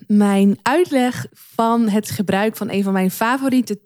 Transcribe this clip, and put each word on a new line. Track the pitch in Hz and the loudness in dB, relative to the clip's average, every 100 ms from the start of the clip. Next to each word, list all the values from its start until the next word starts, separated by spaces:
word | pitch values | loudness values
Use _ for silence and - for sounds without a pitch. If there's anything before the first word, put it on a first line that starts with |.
| - | 0
mijn | 208 202 196 202 - | 2 4 4 4 2
uitleg | - 302 359 269 247 247 - | 0 0 0 0 -2 -4 -10
van | _ - - 226 233 226 | _ -10 -2 0 0 0
het | 208 208 | -2 -2
gebruik | - 185 190 220 214 | -4 -2 -2 -2 -4
van | 202 | -6
een | 196 | -4
van | 196 | -2
mijn | 190 185 | 0 -2
favoriete | - 226 269 269 254 226 208 | -2 -2 0 0 0 -2 -6